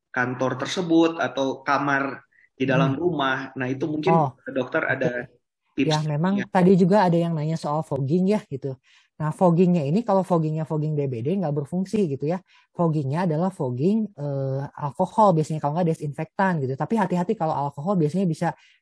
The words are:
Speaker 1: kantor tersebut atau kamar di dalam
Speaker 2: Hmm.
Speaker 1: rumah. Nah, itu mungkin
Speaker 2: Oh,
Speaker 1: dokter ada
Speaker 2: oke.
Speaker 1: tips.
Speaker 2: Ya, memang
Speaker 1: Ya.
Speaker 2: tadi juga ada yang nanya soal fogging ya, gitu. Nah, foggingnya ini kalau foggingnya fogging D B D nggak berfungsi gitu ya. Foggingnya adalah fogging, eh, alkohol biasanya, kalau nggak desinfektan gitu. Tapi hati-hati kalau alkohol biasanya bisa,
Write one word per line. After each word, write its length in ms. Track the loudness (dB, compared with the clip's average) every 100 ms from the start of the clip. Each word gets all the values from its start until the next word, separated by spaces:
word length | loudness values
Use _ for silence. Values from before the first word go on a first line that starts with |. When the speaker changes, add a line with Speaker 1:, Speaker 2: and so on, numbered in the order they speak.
| _
Speaker 1:
kantor 400 | -4 -2 -2 -2
tersebut 640 | -2 -6 -4 2 4 4 2
atau 480 | -4 -2 -4 -4 -2
kamar 560 | 0 2 0 -2 -8 _ _ _
di 80 | -4
dalam 320 | 0 2 2
Speaker 2:
Hmm. 60 | 2
Speaker 1:
rumah. 360 | 0 0 0 -2 -6 -8
Nah, 80 | -6
itu 240 | -4 -4
mungkin 240 | -2 2
Speaker 2:
Oh, 240 | 4 4 -2 -8
Speaker 1:
dokter 400 | -6 -2 -2 -2
ada 400 | -2 -2 -4 -10
Speaker 2:
oke. 480 | _ _ _ _
Speaker 1:
tips. 160 | -2 0
Speaker 2:
Ya, 80 | 0 0
memang 360 | 0 0 0
Speaker 1:
Ya. 40 | 0
Speaker 2:
tadi 320 | 4 6 6
juga 280 | 6 4 4
ada 120 | 2
yang 160 | 0
nanya 240 | -2 -2 -4
soal 240 | -2 -4
fogging 480 | -2 -4 0 0 2
ya, 120 | 0 -2
gitu. 320 | -10 -8 -10 _ _ _ -8
Nah, 160 | -6
foggingnya 480 | 2 4 6 4 4
ini 240 | 2 -2 2
kalau 160 | 0
foggingnya 400 | 2 0 0 -2
fogging 320 | -4 -4 -2
D 160 | -2 -2
B 160 | -2 -2
D 80 | -2
nggak 80 | -2
berfungsi 560 | -4 -4 -4 -2 -2 -2
gitu 240 | -2 -4
ya. 80 | -4 _ _ _
Foggingnya 560 | -2 0 0 -2 -2 0
adalah 240 | 0 -2
fogging, 560 | -2 -6 -2 0 0 -2
eh, 480 | -6 -6 -4 -4 -4 -6 -8
alkohol 560 | -8 -4 -4 4 6
biasanya, 240 | 6 2 -2
kalau 160 | -2
nggak 160 | 0 0
desinfektan 720 | -2 -6 -8 -8 -2 0 0
gitu. 160 | -4 -4
Tapi 160 | -2
hati-hati 400 | 0 0 0 -2
kalau 160 | -2 -2
alkohol 480 | -2 -4 -6 -2 0
biasanya 320 | 0 0 -2
bisa, 240 | -2 -4 -6 _ _